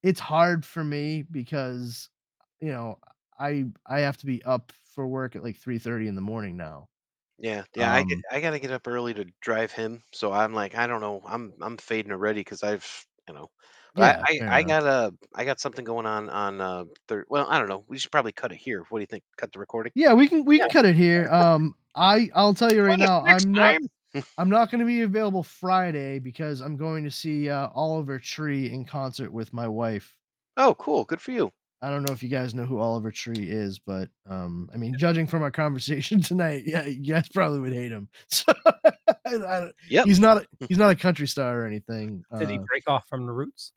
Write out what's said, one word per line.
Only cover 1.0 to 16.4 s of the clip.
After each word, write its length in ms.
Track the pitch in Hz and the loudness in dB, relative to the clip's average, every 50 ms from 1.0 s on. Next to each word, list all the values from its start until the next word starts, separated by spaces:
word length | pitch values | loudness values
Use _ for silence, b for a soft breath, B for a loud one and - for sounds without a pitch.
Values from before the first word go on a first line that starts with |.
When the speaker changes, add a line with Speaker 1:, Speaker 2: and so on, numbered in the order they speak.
| 147 151 156 156 143 | -4 -4 -6 -6 -8
Speaker 1:
because, 880 | 165 165 139 123 - 156 143 135 127 127 123 123 120 120 - - - _ _ _ _ _ _ _ _ _ _ | -8 -10 -10 -10 -6 -6 -6 -6 -6 -8 -8 -10 -10 -12 -14 -16 -20 _ _ _ _ _ _ _ _ _ _
you 80 | - 160 | -10 -8
know, 280 | 135 123 117 113 107 _ _ _ _ _ _ _ _ _ | -8 -8 -10 -10 -12 _ _ _ _ _ _ _ _ _
I, 260 | 135 143 147 143 135 123 101 _ _ | -4 -4 -2 -2 -4 -6 -8 _ _
I 140 | - 127 147 | -4 -2 0
have 180 | 147 143 139 - | 0 0 -2 -4
to 80 | - | -6
be 160 | 139 131 117 - | -6 -6 -6 -2
up 280 | 127 127 123 120 _ - _ _ _ _ | -2 -2 -2 -2 _ -20 _ _ _ _
for 120 | - 135 127 | -8 -6 -6
work 260 | 131 131 131 127 - | -4 -4 -6 -6 -8
at, 60 | 95 80 | -10 -10
like, 140 | 120 101 | -10 -12
three 220 | _ _ 127 123 117 | _ _ -6 -6 -6
thirty 300 | 117 117 120 117 110 107 | -4 -6 -6 -4 -4 -4
in 60 | 101 | -6
the 60 | 95 | -6
morning 360 | 95 101 110 113 104 98 87 | -6 -6 -8 -8 -8 -10 -10
now. 320 | 90 82 78 78 69 69 _ _ _ _ _ _ _ _ _ _ _ | -10 -12 -12 -14 -18 -20 _ _ _ _ _ _ _ _ _ _ _
Speaker 2:
Yeah, 220 | - 113 107 104 95 _ _ | -6 -6 -6 -6 -8 _ _
yeah, 180 | 113 117 117 117 | -4 -2 2 2
I 100 | 127 135 | 2 2
get, 160 | 92 90 87 | 0 -4 -6
Speaker 1:
Um, 40 | 101 - 127 | -6 -8 -6
Speaker 2:
I 80 | 139 | -4
gotta 180 | 156 165 151 147 | -4 -4 -4 -4
get 140 | 131 131 131 | -6 -8 -8
up 160 | 127 _ 127 | -8 _ -6
early 260 | 120 123 120 120 113 | -6 -6 -6 -6 -6
to 100 | 104 101 87 _ _ | -8 -10 -10 _ _
drive 300 | - - 113 110 113 107 - | -6 -4 -2 -2 -2 -4 -4
him, 300 | - 113 110 117 117 _ _ - | -8 -8 -8 -8 -10 _ _ -12
so 200 | - - 104 98 | -6 -4 -2 0
I'm 200 | 101 107 110 110 | 0 0 0 0
like, 200 | 110 101 98 104 | -4 -6 -4 -2
I 100 | 113 120 120 | -4 -2 -2
don't 120 | 120 110 | -2 -4
know, 220 | 107 104 104 98 98 | -4 -6 -8 -8 -10
I'm, 260 | 104 110 117 120 104 - _ 85 | -10 -10 -10 -10 -12 -14 _ -10
I'm 140 | 107 117 | -10 -10
fading 340 | 110 - - 113 110 107 101 104 | -12 -8 -6 -6 -6 -4 -6 -6
already 300 | 92 98 107 110 104 98 | -4 -2 -2 -2 -4 -6
'cause 200 | - 104 90 - | -10 -10 -8 -4
I've, 420 | 104 107 98 - - - - - _ _ _ _ - | -4 -4 -4 -6 -12 -18 -18 -20 _ _ _ _ -20
you 60 | 80 | -18
know, 140 | 73 73 - _ b b b b b b b b | -18 -20 -20 _ b b b b b b b b
but 80 | - 101 | 6 6
Speaker 1:
Yeah, 160 | 123 143 - - 143 | 6 6 4 2 0
Speaker 2:
I, 40 | 160 147 | 0 0
Speaker 1:
fair 100 | 117 107 | -2 2
Speaker 2:
I, 100 | 110 135 | 2 2
I 40 | 160 | 4
Speaker 1:
enough. 20 | |
Speaker 2:
got 200 | 165 156 156 151 | 4 2 2 2
a, 280 | 143 135 131 117 101 90 _ - _ _ | 2 2 2 0 -2 -4 _ -20 _ _
I 100 | - 120 | -8 -4
got 160 | 135 135 - | -4 -4 -4
something 240 | - 139 - - 123 | -6 -8 -8 -8 -8
going 200 | 113 117 117 113 | -6 -6 -4 -4
on, 220 | 110 110 107 107 104 | -4 -4 -4 -6 -6
on, 300 | - 101 | -6 -6